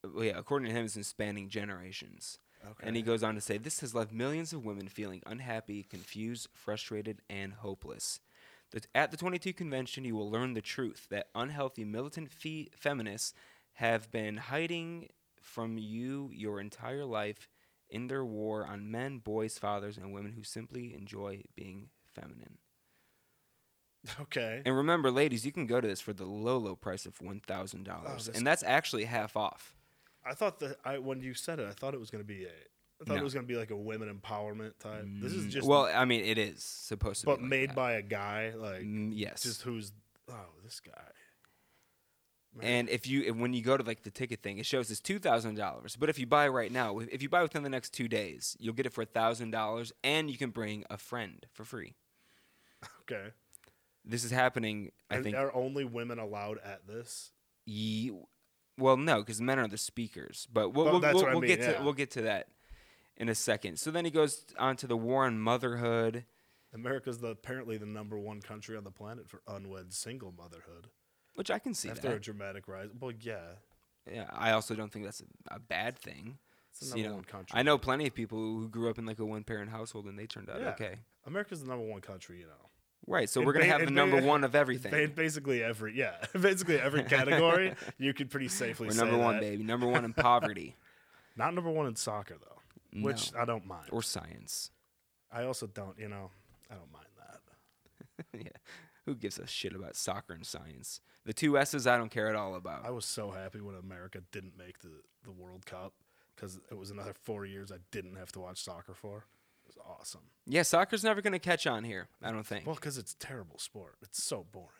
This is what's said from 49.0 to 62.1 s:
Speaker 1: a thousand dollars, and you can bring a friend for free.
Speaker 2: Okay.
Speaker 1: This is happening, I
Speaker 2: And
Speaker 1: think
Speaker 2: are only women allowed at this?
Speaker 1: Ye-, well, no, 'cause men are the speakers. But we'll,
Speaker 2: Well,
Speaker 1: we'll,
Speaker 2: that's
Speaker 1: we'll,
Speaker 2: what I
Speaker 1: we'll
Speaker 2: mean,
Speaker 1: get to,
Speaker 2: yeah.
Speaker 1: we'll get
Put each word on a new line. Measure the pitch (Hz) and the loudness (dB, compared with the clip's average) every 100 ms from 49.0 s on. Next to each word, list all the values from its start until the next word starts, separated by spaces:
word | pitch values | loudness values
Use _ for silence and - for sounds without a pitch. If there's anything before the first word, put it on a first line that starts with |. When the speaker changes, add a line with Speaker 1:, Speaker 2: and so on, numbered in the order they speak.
Speaker 1:
a | 113 | -2
thousand | 113 113 117 117 | 4 4 4 -2
dollars, | 113 107 113 117 - | 0 0 -2 -6 -2
and | 131 156 156 | 2 4 2
you | 123 | -2
can | 135 | -4
bring | 110 107 104 - | -2 -4 -4 -6
a | 104 | -10
friend | - 123 101 - - | -6 -6 -6 -10 -20
for | - | -16
free. | 110 123 78 - _ _ _ _ _ _ _ _ - - | -10 -10 -10 -16 _ _ _ _ _ _ _ _ -20 -18
Speaker 2:
Okay. | - 110 101 - _ - - _ _ _ | -8 -6 -8 -16 _ -20 -20 _ _ _
Speaker 1:
This | - 117 | -4 -4
is | 117 | 2
happening, | 123 127 123 110 107 101 _ _ | 6 6 4 0 -2 -6 _ _
I | 107 | -2
Speaker 2:
And | |
Speaker 1:
think | 127 127 | 0 2
Speaker 2:
are | 139 | 2
only | 127 131 139 | 2 0 0
women | 131 117 120 117 | -2 -2 -4 -6
allowed | 110 104 101 107 | -6 -4 -4 -6
at | 98 98 92 | -8 -12 -10
this? | 110 120 - - _ _ _ - | -12 -10 -12 -12 _ _ _ -8
Speaker 1:
Ye-, | 104 110 107 120 95 - _ _ _ _ - | -2 0 0 -2 -4 -14 _ _ _ _ 4
well, | 131 131 | 8 8
no, | 156 117 | 8 4
'cause | 107 110 | 4 -2
men | 123 135 | 2 4
are | 113 | 2
the | 104 | 0
speakers. | - - 113 - - - - | -4 -4 -6 -6 -10 -10 0
But | 113 101 | 2 4
we'll, | 139 156 | 6 6
Speaker 2:
Well, | |
Speaker 1:
we'll, | 175 | 8
Speaker 2:
that's | 151 | 8
Speaker 1:
we'll, | 180 | 8
Speaker 2:
what | 143 | 8
I | |
Speaker 1:
we'll | - | 6
Speaker 2:
mean, | - 175 | 6 6
Speaker 1:
get | 117 | 4
to, | |
Speaker 2:
yeah. | - | 2
Speaker 1:
we'll | 143 | 2
get | 139 139 | 0 -2